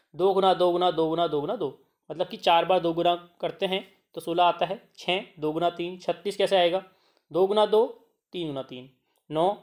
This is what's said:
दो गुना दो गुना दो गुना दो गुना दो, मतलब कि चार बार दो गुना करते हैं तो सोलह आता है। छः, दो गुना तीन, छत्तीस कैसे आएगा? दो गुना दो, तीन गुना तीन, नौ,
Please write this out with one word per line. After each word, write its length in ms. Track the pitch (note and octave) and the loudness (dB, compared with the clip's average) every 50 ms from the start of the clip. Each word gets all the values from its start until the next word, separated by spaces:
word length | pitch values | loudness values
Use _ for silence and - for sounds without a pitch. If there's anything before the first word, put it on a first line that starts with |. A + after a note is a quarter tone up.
| _ _ - | _ _ -6
दो 180 | D3 F3 G3 F#3+ | -2 0 2 2
गुना 180 | G3 F#3+ F#3+ F3+ | 4 4 2 4
दो 160 | D#3+ F3+ F3+ F3 | 4 2 2 2
गुना 180 | F3 F3+ F3+ | 2 0 0
दो 180 | E3+ D#3 D#3+ D#3+ | 2 0 0 0
गुना 180 | D#3+ E3 E3+ | 0 -2 -2
दो 140 | E3 D#3 D3 | -2 -2 -2
गुना 140 | C#3+ D#3+ A3+ | -4 -4 -4
दो, 220 | A#3+ F3 C3+ C3 - _ _ _ _ _ - | -4 -6 -6 -8 -10 _ _ _ _ _ -14
मतलब 180 | D#3 D#3 F#3 - | -8 -8 -6 -8
कि 80 | - F#3+ | -8 -2
चार 260 | - F#3+ E3+ E3+ E3+ | 2 4 4 4 4
बार 160 | E3+ F#3 F#3 | 2 2 2
दो 120 | E3+ E3+ E3 | 2 0 -2
गुना 220 | E3+ E3+ F3 F3 E3+ F3 - _ _ | 0 0 0 0 -2 -6 -14 _ _
करते 260 | - E3 D#3+ - G3 | -8 -8 -6 -6 -4
हैं 200 | F#3+ F#3 G3 A3+ - _ _ _ _ _ | -4 -4 -6 -6 -10 _ _ _ _ _
तो 60 | E3+ | -12
सोलह 240 | - E3+ E3 F3 F3 | -8 -4 0 2 4
आता 220 | F3 E3+ F#3 F#3 | 2 2 2 -2
है। 140 | E3 G3 - - _ _ | -4 -4 -8 -12 _ _
छः, 280 | - - - F3+ F#3+ - - _ - | -10 -4 -4 -4 -4 -4 -8 _ -6
दो 140 | D3+ D3+ D#3 | -6 -4 -2
गुना 160 | E3 E3+ E3+ | -2 -2 -2
तीन, 260 | E3+ E3+ E3+ F3 F#3 F3+ | -2 -4 -8 -10 -10 -8
छत्तीस 380 | - - E3+ - - G#3 F#3+ | -6 -6 -6 -4 -6 -6 -2
कैसे 200 | - G3 F#3 G3 | -2 0 2 4
आएगा? 260 | F#3+ F3 E3+ E3+ F#3+ F#3 - _ _ _ _ _ _ _ _ | 4 4 2 2 -2 -4 -8 _ _ _ _ _ _ _ _
दो 160 | C#3+ E3 F#3+ | 0 0 2
गुना 200 | F#3+ G#3 G#3+ G#3+ | 2 4 2 2
दो, 180 | G#3 G3+ G#3+ A#3 C#4 - - _ _ _ _ _ _ - | 4 4 2 2 2 -2 -10 _ _ _ _ _ _ -10
तीन 140 | F#3 E3+ | -8 -8
गुना 160 | D#3 C#3 C3+ B2+ | -6 -8 -8 -10
तीन, 240 | - C3 B2 B2+ C#3 _ _ _ _ _ _ _ - | -12 -14 -18 -18 -20 _ _ _ _ _ _ _ -8
नौ, 220 | D3+ D#3 E3+ F#3 G#3 - | -4 -2 0 0 -2 -4